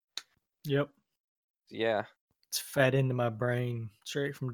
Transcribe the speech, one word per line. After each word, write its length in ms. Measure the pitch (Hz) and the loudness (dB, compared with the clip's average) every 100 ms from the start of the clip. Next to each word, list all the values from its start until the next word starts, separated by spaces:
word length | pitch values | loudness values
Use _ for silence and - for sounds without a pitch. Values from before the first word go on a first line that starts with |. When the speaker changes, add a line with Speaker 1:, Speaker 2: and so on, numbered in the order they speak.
| _ - - _ _ _ | _ -16 -16 _ _ _
Speaker 1:
Yep. 240 | - 139 143 _ _ _ _ _ _ _ _ | -2 0 0 _ _ _ _ _ _ _ _
Speaker 2:
Yeah. 360 | 110 113 107 110 _ _ _ _ | -2 2 2 0 _ _ _ _
Speaker 1:
It's 100 | - | -8
fed 360 | - - 131 | -2 2 4
into 200 | 135 131 | 4 2
my 140 | 123 120 | 2 0
brain 640 | 110 123 120 123 117 113 - | 0 0 0 -2 -4 -8 -12
straight 300 | - 151 143 | -8 -4 -4
from 140 | 143 | -4
Speaker 3:
Yeah. 40 | 127 | -4